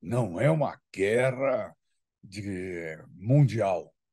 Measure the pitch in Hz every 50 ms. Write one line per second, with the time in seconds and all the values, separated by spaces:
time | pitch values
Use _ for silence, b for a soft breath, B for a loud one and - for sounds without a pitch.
0 | - - 110 123 120 95 82 92 123 151 - 156 139 - - - _ _ - 95
1 | 95 101 110 120 127 131 123 127 135 135 127 117 98 85 82 _ _ _ _ _
2 | _ _ _ _ - 104 95 104 98 101 95 90 92 92 90 85 82 80 78 80
3 | - - - 87 95 113 135 147 143 110 104 113 101 98 92 85 76 - _ _
4 | _ _